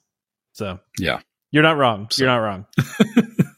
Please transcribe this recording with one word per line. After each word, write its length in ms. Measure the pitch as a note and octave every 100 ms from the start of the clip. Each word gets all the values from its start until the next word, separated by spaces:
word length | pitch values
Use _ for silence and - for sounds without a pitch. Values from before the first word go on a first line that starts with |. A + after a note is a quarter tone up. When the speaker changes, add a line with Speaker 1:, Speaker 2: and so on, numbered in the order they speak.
| _ _ _ _ _
Speaker 1:
So 280 | - G#2 F2+ _ -
Speaker 2:
Yeah. 220 | F2 A#1+ - _ _
Speaker 1:
you're 120 | D3
not 140 | D#3 D#3
wrong. 300 | C3 G#2 G#2+
Speaker 2:
So 120 | - C3
Speaker 1:
You're 60 |
not 80 | B2
wrong. 260 | A2 F#2+ G2+ -
Speaker 2:
<laughs> 600 | - - G#3+ - - - -